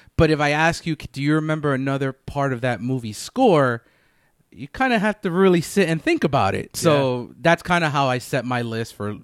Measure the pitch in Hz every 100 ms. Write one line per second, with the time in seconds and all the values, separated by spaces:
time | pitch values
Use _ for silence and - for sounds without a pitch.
0 | _ - 160 147 147 147 165 160 165 151
1 | - 135 143 156 156 156 143 131 139 135
2 | 135 - - 143 139 120 127 107 120 131
3 | 117 104 - 247 262 156 131 117 _ _
4 | _ _ _ _ _ - 135 - 269 226
5 | 214 202 190 170 190 175 - 202 165 160
6 | 320 339 165 131 98 98 - - 165 143
7 | 135 123 117 - 165 170 180 175 160 147
8 | 135 127 - 139 120 123 117 113 113 -
9 | 104 107